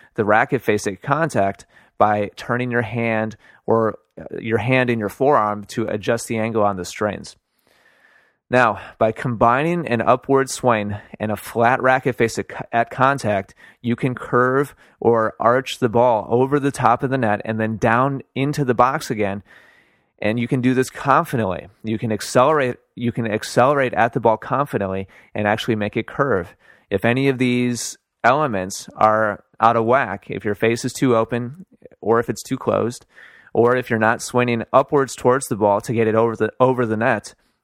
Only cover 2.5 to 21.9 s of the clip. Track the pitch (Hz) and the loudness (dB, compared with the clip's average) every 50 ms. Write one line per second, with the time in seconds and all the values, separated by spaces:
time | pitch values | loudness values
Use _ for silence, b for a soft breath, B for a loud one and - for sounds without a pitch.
2.5 | 120 123 127 123 117 120 117 101 120 120 117 113 110 110 110 110 107 b b b | -4 -2 -2 0 0 -2 -2 -2 -2 -2 -2 0 0 0 -2 -4 -6 b b b
3.5 | b b b - 113 113 110 107 - - _ _ - - - - - 85 92 110 | b b b 0 2 2 2 0 -2 -6 _ _ -20 -18 -16 -12 -12 -10 -4 -2
4.5 | 110 110 110 127 131 131 127 120 117 113 104 95 - - 131 143 147 117 107 104 | -2 0 0 2 2 2 2 2 0 -2 -2 -4 -2 0 2 2 4 2 2 0
5.5 | 104 104 101 - - 117 110 - 104 104 95 127 117 113 - - 117 110 110 117 | -2 -6 -10 -10 -6 -6 -4 -4 -4 -4 -2 -2 -2 -2 -4 -6 -6 -4 -4 -2
6.5 | 110 110 101 101 98 90 87 - - - 107 104 95 - - - - _ _ _ | 0 0 0 0 0 -4 -8 -10 -6 -4 -4 -4 -4 -6 -12 -16 -20 _ _ _
7.5 | b b b b b b b b b b b b b b b b b b b - | b b b b b b b b b b b b b b b b b b b 0
8.5 | 123 127 123 110 98 B B B B B 113 110 110 - - 131 117 98 127 117 | 2 4 4 2 0 B B B B B 0 0 0 -2 -4 -4 0 2 4 4
9.5 | 123 135 151 170 175 175 147 117 120 113 - 110 127 127 - - 139 135 135 131 | 4 2 0 -2 -2 -4 -2 -2 -2 0 2 2 2 2 2 0 2 2 0 -2
10.5 | - - - 123 113 107 104 104 101 101 B B B - 107 107 104 - - - | -4 -2 0 2 2 2 0 -4 -8 -10 B B B -8 -6 -6 -6 -6 -8 -6
11.5 | - 113 117 120 131 - 120 131 131 135 - 135 120 - 117 110 - 104 95 - | -2 2 2 2 2 2 2 2 2 2 0 -2 -2 0 0 -2 -2 -4 -8 -8
12.5 | - - - - - 117 117 - - - 131 135 139 135 - 104 104 98 98 - | -10 -14 -10 -4 -2 -2 -2 -2 0 2 2 2 2 0 -2 -2 -2 -2 -4 -8
13.5 | - B B B B B B 117 120 - - 127 123 - - - 127 123 123 127 | -16 B B B B B B -4 -2 -2 -2 -4 -4 -6 -6 0 2 2 2 4
14.5 | 131 139 147 - - b b b b b - 117 117 113 110 104 - - 107 113 | 2 0 0 -2 -6 b b b b b 2 2 4 4 2 0 -2 0 2 2
15.5 | 123 135 131 - - - 127 113 110 117 123 127 113 104 - - 113 123 131 135 | 2 2 0 -4 -6 -2 -2 0 2 4 4 4 2 0 0 0 2 2 2 2
16.5 | 143 147 135 139 - - 123 113 120 - 143 127 135 135 120 107 104 101 - 110 | 0 0 0 0 -2 2 2 2 2 2 0 -2 -2 0 0 0 0 -2 -2 -4
17.5 | 113 110 110 110 110 95 123 113 113 123 131 139 139 127 - _ - 127 139 147 | -4 -2 -2 -2 -2 0 0 2 2 2 0 0 -2 -6 -10 _ -6 -4 -4 -4
18.5 | 147 147 143 123 113 101 123 131 143 156 - - 120 104 101 98 98 104 - b | -2 -2 -2 0 2 2 2 2 2 -4 -6 -6 -4 -4 -4 -4 -4 -8 -12 b
19.5 | b b b b b b b b b b b b b - 104 104 113 120 117 - | b b b b b b b b b b b b b -4 -2 -2 0 0 -2 -2
20.5 | 147 127 120 127 127 131 131 - - - - 143 135 156 170 - 147 117 107 92 | -2 0 2 2 2 2 0 -2 -4 -4 2 2 4 2 2 0 -2 -2 -2 -2
21.5 | 87 - - - _ _ - 110 | -4 -6 -10 -14 _ _ -6 -6